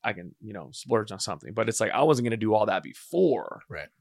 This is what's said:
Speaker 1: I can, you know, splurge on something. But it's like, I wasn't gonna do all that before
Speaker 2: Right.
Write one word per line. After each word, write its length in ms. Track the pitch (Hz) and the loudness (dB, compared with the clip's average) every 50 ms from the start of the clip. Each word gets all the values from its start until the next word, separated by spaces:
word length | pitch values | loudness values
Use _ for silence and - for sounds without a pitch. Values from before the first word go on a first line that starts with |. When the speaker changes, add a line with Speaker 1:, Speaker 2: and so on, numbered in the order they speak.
| - | -6
Speaker 1:
I 100 | 117 104 | -6 -6
can, 220 | 92 87 90 - _ | -6 -8 -16 -16 _
you 140 | - 107 104 | -16 -14 -12
know, 160 | 98 78 - | -12 -14 -14
splurge 400 | - - - - 127 113 107 104 | -14 -14 -4 0 0 0 0 -2
on 80 | 101 95 | -6 -8
something. 320 | - - 95 - - 65 101 | -6 -6 -8 -8 -10 -8 -4
But 120 | 110 110 110 | -2 -2 0
it's 120 | 113 - | 0 0
like, 100 | 110 104 | 0 0
I 140 | - 117 139 | 2 4 6
wasn't 240 | 160 151 123 120 120 | 6 6 4 2 0
gonna 100 | 113 113 | 0 0
do 160 | 110 110 107 | 2 2 4
all 140 | 107 107 104 | 4 4 2
that 160 | 95 92 - | 0 -2 -4
before 800 | - - - - - - 175 190 165 131 - - - - - - - | -6 -14 -18 -12 -4 2 4 4 4 4 2 -2 -6 -10 -14 -14 -14
Speaker 2:
Right. 200 | - 78 73 - _ _ | -12 -12 -12 -14 _ _